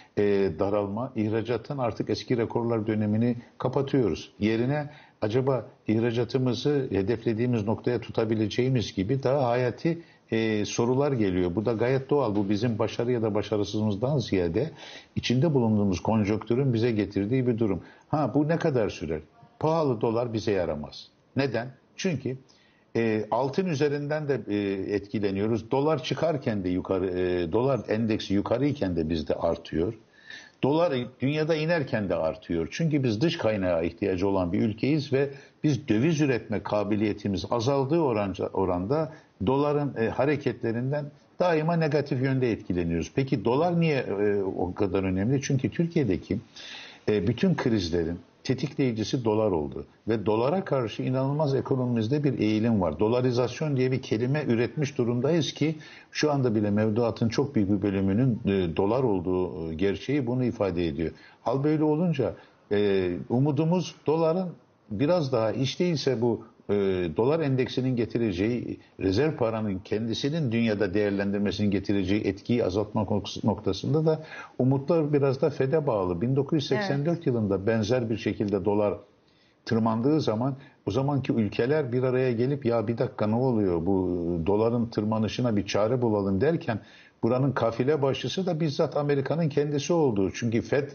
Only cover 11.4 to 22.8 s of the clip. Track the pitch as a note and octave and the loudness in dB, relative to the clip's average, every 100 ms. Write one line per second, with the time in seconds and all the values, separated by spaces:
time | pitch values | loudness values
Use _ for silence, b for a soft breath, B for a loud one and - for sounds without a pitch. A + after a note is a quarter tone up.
11.4 | F2+ F2 A2 A2 B2 C3+ C3+ D3 A#2 G2+ | 0 0 0 0 0 0 0 0 2 0
12.4 | G2 G2+ B2 G#2+ A2 - A#2+ B2 A2 G#2 | 0 0 0 0 -2 -2 -2 0 0 0
13.4 | - G#2+ G2 G#2+ G#2+ G2 B2 D3 - F#2+ | 0 -2 0 0 -2 0 0 -2 0 0
14.4 | E2+ F#2 D#3 B B B B - - B2+ | 2 0 -4 B B B B -6 0 2
15.4 | E3+ C3+ A2+ G#2+ G2+ F2+ - A2 G2+ G#2+ | 4 4 4 2 2 0 0 2 2 -2
16.4 | - A#2 C#3 A2+ A#2+ G#2+ F#2+ G2 G2+ C3 | 0 0 2 2 2 0 0 0 0 0
17.4 | B2 A2+ A2 F2 B B B D#3 C3 C#3 | 0 0 0 -2 B B B -2 0 0
18.4 | D3+ E3 E3 B2+ F#2+ - D#2 D#2+ - _ | 2 0 0 2 0 -2 -6 -6 -8 _
19.4 | - - D#3 E3 D3 A2+ A#2+ A2+ B2 A2 | -20 -4 -2 0 0 0 0 0 -2 -2
20.4 | G2+ F#2+ E2 D2+ C#2 - - _ _ B2 | 0 0 0 -4 -8 -14 -20 _ _ -2
21.4 | C#3 A2+ B2+ - _ - F#3+ D3 A#2 C3 | -2 -2 -6 -12 _ -6 -4 -2 -4 -8
22.4 | b b b b | b b b b